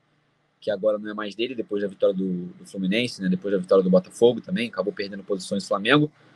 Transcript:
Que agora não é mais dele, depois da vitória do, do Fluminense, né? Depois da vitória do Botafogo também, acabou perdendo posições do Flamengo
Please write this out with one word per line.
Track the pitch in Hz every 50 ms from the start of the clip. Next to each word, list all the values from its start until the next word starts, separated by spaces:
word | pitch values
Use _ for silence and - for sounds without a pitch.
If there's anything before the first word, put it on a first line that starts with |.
| _ _ _ _ _ _ _ _ _ _ _ _
Que | - 107
agora | 104 98 104 107 107
não | 104 107 107
é | 104
mais | 107 107 104 98
dele, | 110 117 127 131
depois | 113 - - 104 101
da | 104
vitória | 98 95 - 104 101 95
do, | 92 95 95 90 90 87
do | 87 - - -
Fluminense, | - - 98 95 92 101 117 123 117 - -
né? | 98 92
Depois | 92 92 - 101 101
da | 95
vitória | 90 - 98 95 92
do | 92
Botafogo | 92 92 - - - - 117 120 120 110
também, | - - 185 147 120
acabou | - - 95 95 101
perdendo | - - 101 98 101 98 95
posições | - 101 92 - - 98 98 -
do |
Flamengo | - 104 98 101 117 139 151 151 151 _ _ _ _ _